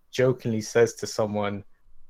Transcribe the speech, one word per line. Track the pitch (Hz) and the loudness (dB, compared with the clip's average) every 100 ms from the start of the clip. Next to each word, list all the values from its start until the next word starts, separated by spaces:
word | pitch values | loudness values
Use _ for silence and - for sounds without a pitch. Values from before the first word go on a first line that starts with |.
| _ | _
jokingly | - 127 123 123 110 | 2 2 2 -2 -4
says | - 117 113 | 0 4 4
to | - - | 2 -6
someone, | - 107 104 101 101 - - - - | -2 -2 0 -2 -4 -12 -20 -20 -20